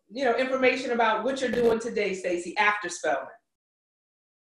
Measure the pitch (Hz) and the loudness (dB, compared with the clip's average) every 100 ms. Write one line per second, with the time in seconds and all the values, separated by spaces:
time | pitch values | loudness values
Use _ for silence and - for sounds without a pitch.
0 | _ 214 262 233 262 262 254 262 247 233 | _ -2 0 2 0 2 2 2 -2 2
1 | 220 214 247 269 254 240 233 226 233 208 | 2 2 -2 -2 -2 2 2 2 -2 -2
2 | 202 190 185 175 175 202 208 208 170 - | -2 -2 -4 -4 -4 0 2 2 -6 -4
3 | 156 139 - - _ _ _ _ _ _ | -2 -2 -4 -16 _ _ _ _ _ _
4 | _ _ _ _ | _ _ _ _